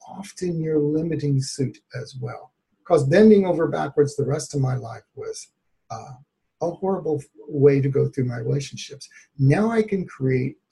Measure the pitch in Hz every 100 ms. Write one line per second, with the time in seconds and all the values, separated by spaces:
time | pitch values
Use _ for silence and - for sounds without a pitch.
0 | - - - - 180 165 156 156 147 156
1 | 165 143 143 135 131 - 123 - _ 123
2 | 127 127 123 - - _ _ _ - 170
3 | 135 180 220 202 185 165 156 156 147 151
4 | 139 - 127 156 - 143 131 123 113 110
5 | - - 110 110 - _ _ _ - 110
6 | 104 131 _ _ _ - 165 175 190 190
7 | 156 147 - - - 147 139 139 135 131
8 | 131 - 123 120 113 139 - - - -
9 | - - _ - 135 160 214 226 214 190
10 | 170 - 131 131 135 - _